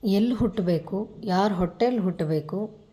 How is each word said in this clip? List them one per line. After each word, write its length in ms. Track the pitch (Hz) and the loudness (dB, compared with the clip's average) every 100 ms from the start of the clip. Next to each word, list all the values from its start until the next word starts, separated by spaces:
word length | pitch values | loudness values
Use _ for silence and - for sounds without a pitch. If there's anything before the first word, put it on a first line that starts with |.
ಎಲ್ಲಿ 300 | 226 196 226 | 2 2 2
ಹುಟ್ಟಬೇಕು, 760 | 240 233 185 175 165 - 190 220 - | 2 0 0 0 0 0 -6 -6 -8
ಯಾರ 280 | 220 180 202 | -2 2 2
ಹೊಟ್ಟೆಲಿ 460 | 185 180 - 240 247 | 2 -2 2 2 2
ಹುಟ್ಟಬೇಕು 800 | 185 175 156 156 151 185 214 - - | 0 0 0 -2 -2 -6 -6 -10 -20